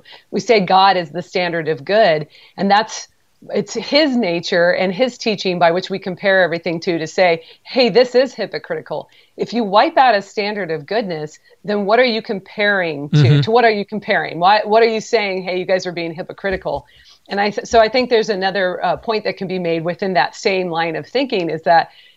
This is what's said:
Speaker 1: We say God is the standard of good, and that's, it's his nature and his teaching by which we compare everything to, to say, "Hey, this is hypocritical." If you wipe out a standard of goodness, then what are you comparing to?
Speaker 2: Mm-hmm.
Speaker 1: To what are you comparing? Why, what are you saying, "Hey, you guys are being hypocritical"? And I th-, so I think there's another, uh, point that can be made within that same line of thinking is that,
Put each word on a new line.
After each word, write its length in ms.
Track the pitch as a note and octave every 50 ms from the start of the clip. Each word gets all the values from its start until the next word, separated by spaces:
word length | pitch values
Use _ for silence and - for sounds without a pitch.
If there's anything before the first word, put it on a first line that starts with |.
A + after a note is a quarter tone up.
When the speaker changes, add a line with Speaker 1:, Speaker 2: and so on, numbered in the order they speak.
| - - - - _ _
Speaker 1:
We 100 | - G#3
say 200 | - - A#3 G#3+
God 360 | F#3 D#3+ F#3+ F#3+ F#3+ G3 F#3+
is 140 | F#3 F3 D3+
the 140 | D3 F3+ F3
standard 460 | - - F#3+ F3+ F3 E3 E3+ D#3+ D3
of 140 | D#3+ C3+ C#3
good, 440 | D#3+ G3 G#3+ A3+ F3+ D#3+ D#3 D#3 - _ - - _ _
and 140 | - F3+ G3
that's, 380 | G3 G#3 A3 - - - - - _ _ _ _ _ _ - -
it's 220 | - G3+ G3+ - -
his 420 | A#3 G3 - - C#4+ D#4+ C#4+ B3+
nature 540 | A#3+ A3+ F3 E3+ E3+ E3+ - G3+ F3 E3+ F3
and 240 | F3+ - F#3 F#3 F#3+
his 240 | E3+ B3+ B3+ B3 -
teaching 400 | - A#3 G#3 - - F#3+ F3+ F3+
by 140 | F3 E3+
which 180 | E3 F#3 F#3 -
we 80 | F#3+ F#3
compare 460 | - G3 F3+ - - G3 F#3+ F#3+ F3+
everything 360 | E3 D#3+ E3+ - F#3 E3 E3+
to, 180 | - G3 E3+ D#3+
to 80 | D#3+ D#3
say, 360 | - - F#3 F3 E3+ E3 - - - _ _
"Hey, 260 | - - - B3+ A#3
this 240 | E3+ A3+ B3+ B3 -
is 220 | A#3+ C4+ B3 -
hypocritical." 720 | - G#3 F3+ - D#3 - - F3 D#3 D3+ - E3 D3 - - _ _ _ _ _ -
If 160 | G3 F#3 G3+
you 100 | A#3 A#3
wipe 340 | G3+ F#3 G#3 B3+ D#4+ D#4+ E4
out 160 | C4+ B3+ A3
a 80 | G3
standard 480 | G3 - - - G3+ G3+ G#3+ G#3 F#3+ D#3+
of 160 | D#3+ D#3 C#3+
goodness, 540 | - F#3+ A3+ A3 F#3 E3+ D#3 D3+ D3+ - - _ _ _ _ _
then 220 | F3 G#3 G#3 G3+
what 140 | F#3+ G#3+ A#3+
are 60 | C4
you 160 | B3+ A3 A3
comparing 880 | G#3+ - A3 F#3+ - - - - G#3 G#3 G3+ G3 F3+ E3 D3+ C#3 C#3+ D3
to? 60 | -
Speaker 2:
Mm-hmm. 260 | D3 D3 A#2+ D3 C#3+
Speaker 1:
To 100 | C#3+ -
what 120 | A3+ A#3+ A#3+
are 80 | A3+
you 140 | G#3+ G#3 G3
comparing? 540 | - - G3+ - - G#3 E3+ D#3 D3 C#3+ D#3+
Why, 220 | E3+ F#3 G#3 G#3+ -
what 180 | G#3 G#3 A3+ A#3
are 60 | A#3
you 100 | A3 A3
saying, 440 | - - - A3 G#3 G3 F#3 F#3+ F#3
"Hey, 140 | F3+ F#3 F#3
you 80 | F3+
guys 220 | F3+ F#3+ F#3 F3+ F#3
are 60 | F3
being 200 | E3+ E3+ E3 D#3+
hypocritical"? 720 | D#3 F3 - - - - G3 F#3+ F#3+ - F3 - C#3+ - _ _ _ _ - - _ _ -
And 100 | G3+ G3
I 120 | G3+ G#3
th-, 160 | G3+ - - -
so 120 | - A3+
I 80 | A3 A3
think 220 | A3 B3+ B3+ A#3+
there's 200 | B3 A3 G#3+ -
another, 540 | G#3+ F#3 F#3 F#3+ F3+ G3+ F#3 F3+ F3+ - F3
uh, 140 | F3+ E3 -
point 260 | - - A3 G#3+ G#3
that 140 | F#3+ F#3 -
can 100 | G3+ F3
be 120 | F#3 F#3
made 260 | F3+ E3+ E3 E3 D#3+
within 280 | F3 F3 - G#3 F#3+ F#3
that 220 | E3+ D#3 - -
same 340 | - - A3 F#3+ F#3 F3+ F3+
line 260 | D#3+ D#3+ E3 E3+ D#3+
of 120 | D#3 D3+ -
thinking 440 | _ A#3+ C#4+ B3+ B3+ G3 F3 D#3+
is 100 | D3+ D#3+
that, 300 | - F#3 E3+ E3 - - _ - - _ _